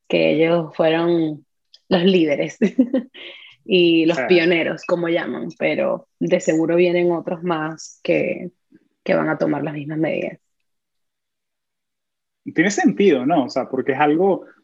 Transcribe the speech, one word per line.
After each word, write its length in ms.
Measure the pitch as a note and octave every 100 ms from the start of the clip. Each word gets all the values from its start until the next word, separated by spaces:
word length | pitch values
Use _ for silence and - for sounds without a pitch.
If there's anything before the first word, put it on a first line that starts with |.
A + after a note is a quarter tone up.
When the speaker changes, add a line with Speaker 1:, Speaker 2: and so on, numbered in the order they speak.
| -
Speaker 1:
que 240 | F3 D#3+
ellos 420 | D#3 E3 E3+ D3+
fueron 720 | - E3 D#3+ E3+ E3+ D#3 D3 _ _ _ _ -
los 160 | F#3
líderes 540 | F#3 F#3 D#3 C#3+ D#3+ -
<laughs> 1040 | G3+ - A#3+ C4 - - - - - _
y 420 | - F#3 E3+ E3 D#3+
los 120 | E3+
Speaker 2:
Ah. 80 | B2
Speaker 1:
pioneros, 580 | F3 E3 E3+ C#3+ D#3
como 240 | - F3 E3+
llaman, 400 | E3+ - - F3 -
pero 500 | D#3 D3 C3+ A#2+ - -
de 220 | E3+ F3+
seguro 360 | - D#3+ D#3+ E3+
vienen 360 | F3 F3 F3
otros 300 | E3+ E3 F3
más 580 | F3 D#3+ D#3 D#3+ - -
que, 480 | - D#3+ C#3+ - F3+ _ _ _ _ _
que 100 | -
van 140 | E3 D#3
a 100 | D3+
tomar 240 | D#3 D3
las 120 | D3+
mismas 240 | D3+ C#3+ D#3
medidas. 400 | D#3+ - - - _ _ _ _ _ _ _ _ _ _ _ _ _ _ _ _ _ _ _ _ -
Speaker 2:
Tiene 180 | - F#3
sentido, 540 | G3+ D#4+ - G3+ C3+
¿no? 200 | B2+ E3+
O 40 | A#2+
sea, 200 | C3+ A#2+
porque 240 | B2+ B2+
es 80 | C3+
algo, 460 | D3 D#3 G3 D#3+ - _